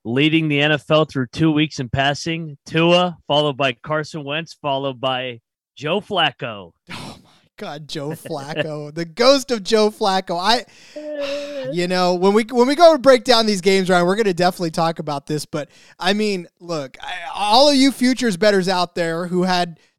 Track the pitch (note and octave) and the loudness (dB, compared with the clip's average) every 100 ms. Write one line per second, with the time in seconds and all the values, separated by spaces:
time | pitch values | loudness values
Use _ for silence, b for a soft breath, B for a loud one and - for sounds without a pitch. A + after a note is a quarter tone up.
0 | G#2+ B2+ D3+ D#3+ D#3 C#3+ D3+ D3+ - D#3 | -4 0 2 2 0 0 0 0 0 0
1 | D#3 C#3 B2 - D#3+ D3+ D#3 - B2 C#3 | 0 -2 -6 0 0 2 -2 -4 -6 -2
2 | C#3 C#3+ E3+ E3 D#3+ C#3+ - D#3+ E3+ F3 | -2 -2 -6 -8 -10 -16 -6 0 4 4
3 | F3+ E3 - D3 D3+ B2+ C3+ A#2+ - D#3 | 2 -4 -2 0 0 0 -2 -4 -6 -6
4 | D3+ D#3+ C#3 D3+ E3 - D3 C3+ C#3 B2+ | -6 -10 -8 -8 -10 -8 -4 -4 -4 -4
5 | C3 B2+ B2+ A#2 _ _ _ - C#3+ G3 | -4 -4 -6 -12 _ _ _ -10 -8 -8
6 | - F#3+ D3+ - B2+ G#2 F2 _ - - | -6 -2 -2 -2 -10 -12 -16 _ -20 -16
7 | - - _ _ _ - G3+ D3+ D3+ D#3+ | -16 -20 _ _ _ -16 -14 -14 -12 -8
8 | C#3+ D#3+ - D3+ C#3 D#3+ D#3 D3+ D3 D#3 | -8 -10 -10 -10 -6 -6 -6 -8 -10 -10
9 | E3 D#3+ B3 C#4 B3+ A#3 F3+ A3 G#3+ G#3+ | -8 2 4 4 0 -6 0 2 2 0
10 | G#3 F#3+ F#3+ F3 F#3+ A#3+ - - - D4+ | -2 -2 -2 -2 0 0 -4 -18 -20 -16
11 | D4+ D4 C#4 C#4+ C#4+ C#4+ C4 F3 F3+ F#3 | -12 -8 -8 -8 -10 -10 -6 -4 -2 2
12 | F3+ F3+ F#3+ G#3 A3+ B3 B3 D4 E4+ D4+ | 2 4 4 4 2 2 2 6 8 8
13 | B3 C4 - A3+ A3 G3+ F#3 F#3+ F3+ F3+ | 6 6 6 2 2 0 2 2 4 4
14 | F3 G3 G#3 E3 F3+ F3+ E3+ E3+ E3 E3+ | 4 2 0 2 0 0 -4 0 -2 -2
15 | D3+ C#3+ - D3+ - D3+ C#3 b b - | -6 -8 -4 -6 -6 -8 -10 b b -4
16 | F3 G#3 G#3+ F#3+ E3 _ F3 E3 C3 - | -2 0 -2 -4 -8 _ -10 -8 -10 -14
17 | C#3+ F3+ E3 D#3 G#3 A3+ D4 C#4 C4+ - | -14 -12 -12 -6 2 4 6 4 4 2
18 | B3 C4 A#3+ E3+ G#3 G3 F3+ F3+ F3 - | 0 0 -2 0 2 2 0 -2 -2 -4
19 | E3 E3 F3+ F3+ F#3 F3+ F3 D#3+ _ | -4 -4 -4 -2 0 0 -2 -8 _